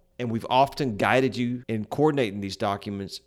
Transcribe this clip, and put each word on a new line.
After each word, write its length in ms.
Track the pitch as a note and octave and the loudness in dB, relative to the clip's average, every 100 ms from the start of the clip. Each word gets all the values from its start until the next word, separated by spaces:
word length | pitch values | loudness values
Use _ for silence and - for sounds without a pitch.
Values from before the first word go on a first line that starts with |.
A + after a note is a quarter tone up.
| _ - | _ -8
And 120 | B2 | -4
we've 160 | A2+ - | -4 2
often 480 | B2+ C#3 - C#3 G2+ | 4 4 2 -2 2
guided 400 | G2+ B2 C3 G#2+ | 4 4 4 0
you 280 | B2 B2 A#2+ | -4 -4 -4
in 160 | A2+ | -6
coordinating 560 | G#2+ - D3+ C#3 A2+ G2+ | -4 2 2 2 0 -2
these 160 | G2 F#2 | -6 -4
documents 640 | G#2 G2 G#2+ G2+ G2 - | -2 -2 -6 -8 -10 -12